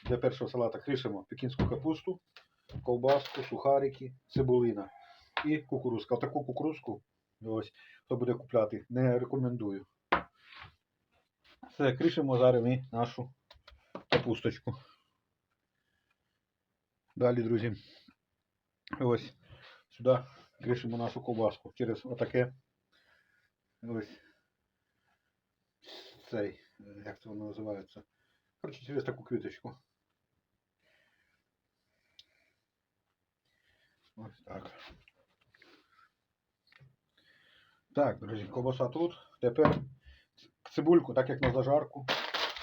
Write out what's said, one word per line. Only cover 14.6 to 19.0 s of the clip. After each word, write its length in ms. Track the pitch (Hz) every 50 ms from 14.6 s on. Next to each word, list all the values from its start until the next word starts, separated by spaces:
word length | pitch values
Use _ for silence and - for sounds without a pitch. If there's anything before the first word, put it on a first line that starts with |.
| - - - - - - _ _ _ _ _ _ _ _ _ _ _ _ _ _ _ _ _ _ _ _ _ _ _ _ _ _ _ _ _ _ _ _ _ _ _ _ _ _ _ _ _ _ _ _ _
Далі, 260 | - 127 123 123 123 117
друзі, 340 | 113 120 110 110 120 104 - - - - - _ - _ _ _ _ _ _ _ _ _ _ _ _ _ _ _ - - -